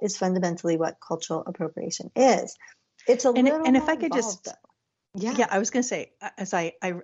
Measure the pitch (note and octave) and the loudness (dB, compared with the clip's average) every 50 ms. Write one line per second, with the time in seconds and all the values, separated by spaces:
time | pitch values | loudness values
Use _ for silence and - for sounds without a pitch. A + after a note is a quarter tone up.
0 | - G3+ F#3+ - G3 F#3 F#3 F#3 F3 E3+ E3+ F3 - E3+ E3 D#3+ E3 D#3 - _ | -6 -6 -4 -2 -2 0 0 0 0 -2 -2 -2 -2 0 0 0 0 -4 -6 _
1 | - - E3 E3 - - E3 D#3 - - F3+ - E3+ D#3+ - - - E3+ - - | -8 -8 -6 -6 -4 -6 -6 -6 -6 -8 -8 -6 -6 -6 -6 -8 -8 -8 -8 -10
2 | - F3+ - A#3 C4 C4 G3+ F3 - - - - - - - _ _ _ _ _ | -10 -4 2 4 6 6 6 4 0 -4 -10 -16 -20 -20 -20 _ _ _ _ _
3 | - - B3+ A#3+ - C4 A#3 A#3+ B3+ C#4 D4+ D#4+ A3 C4 B3+ C4 D#4 D4+ D#4+ B3 | 2 2 2 4 2 2 4 6 4 4 4 2 4 4 4 4 4 2 0 0
4 | - D#4 - C4 A3+ A3 F#3+ - - - - - _ _ _ _ _ _ _ _ | -2 -2 0 -2 -2 -4 -6 -10 -14 -16 -18 -18 _ _ _ _ _ _ _ _
5 | _ _ - F#3+ G3 A#3 B3 B3 A3+ - G3+ G3 A3+ A#3 - B3 B3 - G#3 D#3 | _ _ -8 -6 -4 0 0 0 2 2 2 0 0 0 0 -2 0 0 -4 -6
6 | - - _ _ G3+ - - - G3 - G#3 F3 E3 E3+ - _ - F#3 F3 F3 | -6 -8 _ _ -14 -12 -10 -10 -6 -2 -2 -2 -2 -4 -6 _ -6 -6 -6 -6